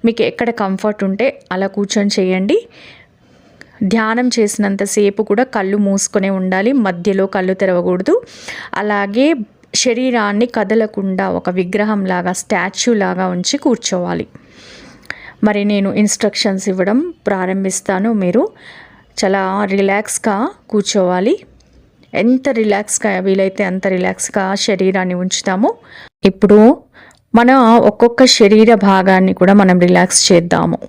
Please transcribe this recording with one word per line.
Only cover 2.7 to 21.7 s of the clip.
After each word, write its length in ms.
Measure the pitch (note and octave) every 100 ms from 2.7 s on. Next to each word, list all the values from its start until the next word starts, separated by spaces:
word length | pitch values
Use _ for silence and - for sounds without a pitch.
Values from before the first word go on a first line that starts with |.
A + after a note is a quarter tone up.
| - - - _ _ _ _ _ _ - - F#3+
ధ్యానం 320 | A3 A3 A3+ B3 A#3
చేసినంతసేపు 880 | G#3 - G3+ G3 G3+ - G3+ G3+ G#3
కూడా 140 | G#3 C4 A3
కళ్ళు 220 | F#3+ G#3 G3+
మూసుకొనే 440 | G3 - G#3 G3 F#3+
ఉండాలి, 320 | F#3 F#3+ G#3 C#4 G3+
మధ్యలో 380 | F3 F3 G3 F#3+
కళ్ళు 200 | G3 F#3 F#3+
తెరవకూడదు. 520 | F#3+ F3+ F3+ F3+ G3+ A4 - - - - - -
అలాగే 440 | G#3 G#3 G3+ G#3+ C#4+ D4+ G#3 _ _ -
శరీరాన్ని 680 | B3+ A#3 B3+ A#3+ G#3 G3+ A#3+ A#3
కదలకుండా 720 | G3+ A3 G#3+ - F#3+ F#3 G3 F3
ఒక 100 | F3+ F3+
విగ్రహంలాగా, 760 | F3+ G3+ G#3+ G#3+ F#3+ F3+ F3+ F#3
స్టాచ్యూ 520 | - G3 F#3 - - A3
లాగా 240 | F#3+ F#3 F#3
ఉంచి 240 | F3+ F#3 C#4+ D4
కూర్చోవాలి. 600 | A#3 - F#3 F3 E3+ - - _ - - - - - - - - - G#3+
మరి 160 | G#3 G#3
నేను 180 | G3+ G3 G#3+
ఇన్‌స్ట్రక్షన్స్ 680 | G#3 - G#3 - G#3+ F#3+ G3+
ఇవ్వడం 280 | F#3 G3+ A#3+ F4 E4 -
ప్రారంభిస్తాను. 840 | G3 F#3 G3 F#3+ F#3 - F#3+ G#3+ A3
మీరు 220 | F3+ G#3 G4+ - - - - - _ -
చాలా 220 | G3 G3 F#3+ G3 G3+
రిలాక్స్గా 640 | G3 G3 G3+ G#3+ - A3+ G3+ D4 - _
కూర్చోవాలి. 640 | G#3+ G3+ G#3 F3+ F3+ G#3 G4 - _ _